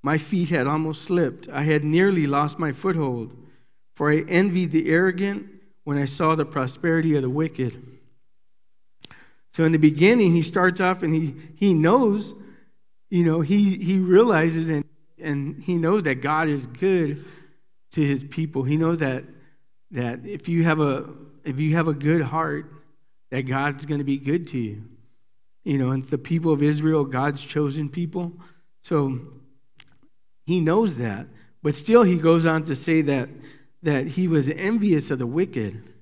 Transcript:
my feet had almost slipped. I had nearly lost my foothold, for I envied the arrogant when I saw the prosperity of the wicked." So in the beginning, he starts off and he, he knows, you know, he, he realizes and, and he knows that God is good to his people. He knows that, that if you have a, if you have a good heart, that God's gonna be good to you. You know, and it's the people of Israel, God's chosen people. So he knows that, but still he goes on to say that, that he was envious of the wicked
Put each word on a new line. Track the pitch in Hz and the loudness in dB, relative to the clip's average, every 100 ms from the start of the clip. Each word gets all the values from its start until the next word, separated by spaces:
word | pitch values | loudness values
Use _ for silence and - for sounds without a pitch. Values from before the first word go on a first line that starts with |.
my | 139 156 | 0 -2
feet | 151 190 175 | 0 -2 0
had | 165 131 | 0 0
almost | 151 160 151 | -2 -4 -8
slipped. | - 175 151 - - | -2 0 0 -4 -10
I | 143 | -4
had | 151 151 | 0 2
nearly | 151 165 190 185 143 | 2 2 4 2 0
lost | 143 147 147 | 0 -2 -2
my | 160 | -6
foothold, | 131 190 165 143 120 113 - - - - - - - | -4 -4 -2 -2 -4 -10 -14 -20 -20 -20 -20 -20 -4
for | 147 | 0
I | 151 160 | 2 2
envied | 175 196 175 175 | 2 2 2 0
the | 160 - | 0 2
arrogant | 160 185 180 196 202 202 - - - | 2 2 0 -4 -4 -10 -20 -20 -18
when | - 143 | -6 -4
I | 139 | -4
saw | - 160 160 | 0 0 2
the | 143 | 0
prosperity | 147 131 - 170 160 160 147 | -2 -4 -4 0 0 2 0
of | |
the | 131 | 0
wicked." | 135 160 - 123 - - - - - - - - - - - - - - - - - - | -2 -4 -4 -6 -6 -20 -20 -20 -20 -20 -20 -20 -20 -20 -20 -20 -20 -20 -20 -20 -20 -16
So | - | 0
in | 160 | 2
the | 160 | 6
beginning, | 151 151 180 247 196 | 4 6 4 6 6
he | 170 | 4
starts | 160 190 180 180 | 2 2 2 2
off | 185 185 | -2 0
and | 170 160 | -2 -2
he, | 156 131 - - | -2 -8 -18 0
he | 202 | 2
knows, | 165 160 240 240 208 - - - - - - - - - | 4 6 4 4 0 -4 -14 -20 -20 -20 -20 -20 -20 -4
you | 180 | 0
know, | 170 160 | 2 2
he, | 151 208 202 190 | 2 2 2 0
he | 180 190 | 0 0
realizes | 185 185 240 175 165 160 160 | 4 6 6 4 2 0 -2
and, | 151 147 - - - | -2 -4 -14 -20 -12
and | 160 143 139 - | -6 -4 -4 -8
he | - 175 | -4 -2
knows | 165 208 | 2 0
that | 160 131 | 0 -2
God | 139 156 160 | -2 0 0
is | 143 123 | -2 -6
good | 120 190 185 151 147 - - - - - - - | -4 0 2 0 -4 -12 -20 -20 -20 -20 -20 -10
to | - 143 | -2 0
his | 139 | 0
people. | 143 - 160 139 135 | -4 -6 -6 -4 -2
He | 151 | 0
knows | 160 170 | 0 0
that, | 143 131 - - - - - - - | -2 -4 -10 -20 -20 -20 -20 -20 -12
that | 151 123 123 123 | -6 -6 -6 -10
if | 202 - | -12 -4
you | 165 | 0
have | 165 156 | 2 2
a, | 147 131 - - - - | 2 0 -6 -16 -20 -16
if | - 131 | -8 -4
you | 156 165 | 0 0
have | 160 | 0
a | |
good | 143 143 165 | 0 0 0
heart, | 135 156 160 147 160 - - - - - - | 0 -4 -4 -6 -10 -20 -20 -20 -20 -20 -10
that | 127 | -8
God's | 131 135 143 139 147 | -4 -2 -2 -4 -6
gonna | 147 | -4
be | 143 139 | -2 -4
good | 135 165 165 | -2 -4 -4
to | 131 | -6
you. | 113 104 107 - - - - - - - | -6 -8 -16 -20 -20 -20 -20 -20 -20 -14
You | - 139 | -4 -2
know, | 127 | 0
and | 135 | -2
it's | 131 | -4
the | 143 | -8
people | - 165 165 | -2 -2 2
of | 147 | 2
Israel, | 147 151 156 156 | 2 2 0 0
God's | 135 127 139 143 | 0 -2 -2 -4
chosen | - 151 147 139 147 | -6 -4 -2 -4 -6
people. | 135 165 180 175 175 - - - - | -6 -6 -6 -8 -10 -20 -20 -20 -20
So | - 160 139 127 - - - - - - - - - - - - - | -4 -2 0 -4 -10 -20 -20 -20 -20 -20 -20 -20 -20 -20 -20 -18 -2
he | 180 | 0
knows | 160 185 226 131 | 2 2 2 -2
that, | 120 101 - - - - | -6 -6 -10 -20 -20 -6
but | 151 143 | -4 -4
still | - 233 | 4 6
he | 208 175 | 6 4
goes | 160 165 165 | 4 4 4
on | 160 | 0
to | 156 | -2
say | 135 - 160 | -6 0 0
that, | 143 139 117 - - - - - | 2 0 -2 -10 -20 -20 -20 -8
that | 156 143 143 | -2 -2 -2
he | 143 185 | -2 0
was | 160 131 | 2 0
envious | 156 190 226 208 156 - | -2 -2 0 2 0 0
of | 135 | -4
the | 120 | -4
wicked | 143 190 135 104 - - - | -2 -4 -4 -6 -8 -18 -20